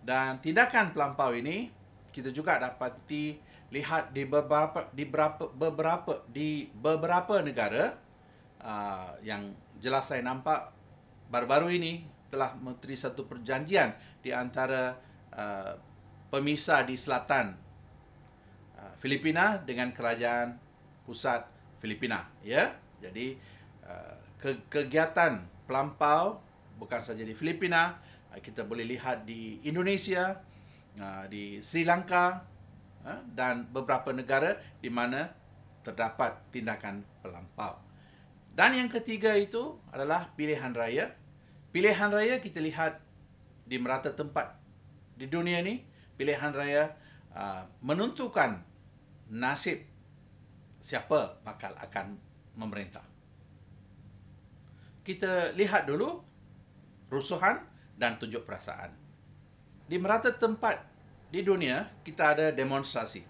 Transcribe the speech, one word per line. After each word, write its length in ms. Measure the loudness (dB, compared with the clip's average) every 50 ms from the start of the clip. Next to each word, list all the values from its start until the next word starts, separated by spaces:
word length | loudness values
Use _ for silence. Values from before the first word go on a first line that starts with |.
Dan 400 | -2 2 2 2 2 0 -2 -4
tindakan 520 | -4 2 6 6 6 6 6 4 4 4 2
pelampau 400 | 0 0 0 2 2 2 2 2
ini 360 | 0 -2 -2 -4 -4 -6 -8 -12 -20 -20 -20 -20 -20 -20 -16 -14
kita 200 | -8 -8 -6 -6
juga 240 | -2 2 2 2
dapati 800 | 2 2 -2 -4 -4 -6 -6 -6 -10 -10 -6 -4 -4 -4 -4 -6 -8 -16 -20 -20 -20 -18 -8 -6
lihat 400 | -6 -2 0 0 -2 -2 -2 -4
di 120 | -6 -2
beberapa, 640 | 2 2 2 4 6 4 4 4 2 0 -6 -6 -6 -8
di 120 | -8 -6
berapa, 440 | -2 2 2 2 2 2 -2 -8 -8 -4
beberapa, 720 | 0 0 0 2 2 2 2 2 0 0 -4 -4 -4 -6 -10
di 400 | -6 -4 -2 -2 -2 -4 -6 -8
beberapa 720 | -12 0 2 2 2 2 2 2 2 2 2 4 2 2 2
negara. 480 | 2 0 0 0 2 2 2 0 0 0 -8 -18 -20 -20 -20 -20 -20 -20 -20 -20 -20 -20
Ah, 560 | -14 -10 -8 -6 -4 -4 -4 -6 -6 -8 -12 -12 -12
yang 320 | -8 -6 -6 -6 -6 -10 -12 -16 -20 -20 -18
jelas 320 | -6 -2 0 0 0 0 0
saya 160 | -4 -2 -2
nampak 480 | -2 -4 -2 0 0 0 0 0 -8 -18 -20 -20 -20 -20 -20 -20 -20 -20 -20 -14 -4
baru-baru 480 | -2 -2 2 6 4 4 6 4 2
ini 260 | 0 0 -2 -4 -6 -10 -14 -20 -20 -16
telah 300 | -8 -2 -2 0 -2 -2
menteri 400 | -8 -10 -10 -10 -10 -10 -10 -10
satu 320 | -6 -6 -6 -6 -6 -10 -10
perjanjian 640 | -12 -12 -6 -4 -4 -4 -2 2 4 4 4 4 0 -8 -18 -20 -20 -10
di 140 | -6 -4 -4
antara, 640 | -2 -4 -4 -2 -2 0 0 2 0 0 -2 -4 -8 -16 -20 -20 -20 -20 -16
ah, 460 | -10 -8 -6 -6 -6 -6 -6 -8 -10 -12 -14 -20 -20 -20 -20 -20 -20 -20 -10 -4 -2
pemisah 500 | 0 0 0 0 0 2 4 4 4 4
di 140 | 2 -4
selatan, 560 | -6 -2 -2 -2 -2 0 2 2 2 2 0 -4 -12 -18 -20 -20 -20 -20 -20 -20 -20 -20 -20 -20 -20 -20 -20 -20 -20 -20 -20 -20 -20 -20 -20 -20
ah, 180 | -18 -18 -18 -16
Filipina 640 | -6 -2 -2 -2 0 2 2 4 4 4 4 4 0
dengan 320 | -4 -6 -2 -2 -2 -4 -4
kerajaan 640 | -2 0 0 0 2 0 0 2 2 0 -2 -4 -12 -18 -20 -20 -20 -20 -20 -20 -20 -16
pusat 400 | -14 -12 -4 -2 0 0 0 -2 -8 -20 -20 -20 -20 -18
Filipina, 500 | -10 -6 -6 -4 -4 -2 -2 -2 -2 -4 -10 -18 -14
ya. 320 | -6 0 2 4 2 2 0 -8 -20 -20 -20
Jadi, 400 | -16 -16 -12 -8 -6 -6 -6 -8 -10 -16 -20 -20 -20 -20 -20 -20 -20 -18
ah, 320 | -16 -14 -14 -14 -16 -18 -20 -20 -20 -18 -6
ke-, 240 | -4 -4 -4 -4 -8
kegiatan 800 | -2 0 0 0 4 4 4 4 6 6 6 6 6 4 0 -6 -12 -18 -20 -8 -2
pelampau 720 | 0 0 0 0 2 4 6 6 8 6 6 2 0 -4 -14 -20 -20 -20 -20 -20 -16 -16
bukan 180 | -8 -6 -6 -6
saja 220 | -4 -6 -6 -6
di 160 | -6 -8 -6
Filipina, 580 | -2 -2 -2 0 0 0 4 4 4 4 4 0 -8 -18 -20 -20 -20 -20 -18 -18
ah, 80 | -16
kita 240 | -16 -12 -8 -8 -6
boleh 240 | -6 -4 -6 -4 -4
lihat 340 | -6 -4 -2 -4 -4 -4 -6
di 380 | -12 -12 -10 -10 -10 -12 -8 -6 -4
Indonesia, 640 | -2 0 0 0 0 0 0 -2 0 0 0 -2 -4 -6 -12 -20 -20 -20 -20 -20 -20 -20 -20 -20 -14
ah, 320 | -12 -10 -10 -10 -10 -10 -10
di 320 | -10 -10 -8 -8 -10 -12
Sri 240 | -12 -4 -2 0 2
Lanka, 560 | 4 2 2 2 2 4 4 4 4 2 -2 -12 -16 -20 -20 -20 -20 -20 -20 -20 -20 -20 -16 -12
ah, 160 | -12 -12 -12 -12 -12
dan 380 | -4 -2 0 0 0 -2 -6 -8
beberapa 420 | -8 -6 0 0 0 0 0 -2
negara 460 | -4 -4 0 2 2 4 4 2 0 -2 -8 -18 -18 -10
di 80 | -8 -4
mana 400 | -2 0 0 0 0 -4 -4 -6 -10 -18 -20 -20 -20 -20 -20 -20 -20 -14 -12
terdapat 500 | -12 -4 -2 -2 -2 0 0 0 0 0 -6 -18 -12
tindakan 540 | -10 -6 -4 -4 -6 -4 -6 -8 -8 -10 -12 -16 -20 -16
pelampau. 640 | -14 -14 -14 -14 -16 -16 -10 -8 -8 -8 -8 -10 -18 -20 -20 -20 -20 -20 -20 -20 -20 -20 -20 -20 -20 -10 4
Dan 160 | 6 6 6 6
yang 160 | 4 0 0
ketiga 480 | -2 -4 -2 -2 -4 2 2 4 4
itu 400 | 4 2 2 -2 -4 -4 -4 -8 -12 -18 -12 -6
adalah 400 | -4 0 2 0 0 0 -4 -6
pilihan 400 | -4 0 0 0 -2 -2 -4 -2
raya. 400 | -2 -2 0 0 -2 -2 -2 -8 -18 -20 -20 -20 -20 -20 -20 -20 -20 -20 -4
Pilihan 400 | 0 4 6 6 6 6 2 2
raya 320 | 4 4 4 4 2 0
kita 160 | -4 -6 -6
lihat 400 | -2 -4 -2 0 0 -2 -2 -2 -6 -18 -20 -20 -20 -20 -20 -20 -20 -20 -20 -20 -20 -8 -6
di 80 | -4
merata 320 | -2 0 0 -2 0 -2 -4
tempat 480 | -4 -4 -8 -2 -2 -2 -2 -2 -10 -20 -20 -20 -20 -20 -20 -20 -20 -20 -20 -20 -14
di 160 | -14 -8 -4
dunia 320 | -2 0 0 2 0 0
ni, 240 | 0 -2 -4 -6 -8 -14 -20 -20 -20 -20 -6
pilihan 320 | -2 0 0 0 0 0 -2 -2
raya, 320 | -2 -2 2 4 4 4 2 0 -14 -20 -20 -20 -20 -20 -16 -10
ah, 320 | -8 -6 -6 -6 -8 -12 -16 -18 -10 -2
menentukan 720 | 0 0 2 2 -2 -2 -4 -8 -2 2 4 4 4 2 -6 -10 -18 -20 -20 -20 -20 -20 -20 -20 -20 -20 -20 -16 -12
nasib 560 | -6 -2 -2 -2 0 0 -2 -2 -4 -4 -8 -18 -20 -20 -20 -20 -20 -20 -20 -20 -20 -20 -20 -20 -20 -20 -20 -20 -20 -18
siapa 560 | -12 -6 -6 -6 0 2 2 2 2 0 -6 -12 -12
bakal 320 | -14 -12 -10 -12 -12 -12
akan 400 | -12 -16 -8 -6 -6 -6 -6 -12 -16 -18 -20 -20 -20 -20 -20 -12
memerintah. 480 | -10 -8 -8 -6 -8 -10 -10 -14 -18 -20 -20 -20 -20 -20 -20 -20 -20 -20 -20 -20 -20 -20 -20 -20 -20 -20 -20 -20 -20 -20 -20 -20 -20 -20 -20 -20 -20 -20 -20 -20 -20 -20 -20 -20 -20 -20 -20 -20 -16 -10
Kita 480 | -10 -4 -2 0 2 2 2 2 2 2
lihat 320 | 2 2 4 4 2 2
dulu 320 | 2 0 0 0 -2 -2 -6 -12 -20 -20 -20 -20 -20 -20 -20 -20 -20 -20 -20 -20 -20 -20 -20 -10 -4 -4
rusuhan 480 | -4 -2 -2 0 4 4 4 4 4 -4 -16 -20 -20 -20 -20 -4
dan 240 | 0 0 0 0
tunjuk 240 | -2 -8 -6 -6 -8
perasaan. 480 | -8 -8 -12 -10 -10 -10 -10 -10 -12 -14 -16 -18 -20 -20 -20 -20 -20 -20 -20 -20 -20 -20 -20 -20 -20 -20 -20 -20 -8
Di 160 | -4 -2 0
merata 320 | 4 4 4 6 4 2 4
tempat 480 | 4 2 2 2 2 2 2 2 0 -6 -18 -20 -20 -20 -20 -20 -20 -16 -6
di 160 | -4 0 4
dunia, 400 | 4 4 4 4 2 2 0 -2 -4 -10 -16
kita 320 | -16 -12 0 4 6 6 8
ada 160 | 6 4 4
demonstrasi. 720 | 4 2 0 2 0 -2 -2 -2 -4 -4 -4 -4 -8 -12 -14 -16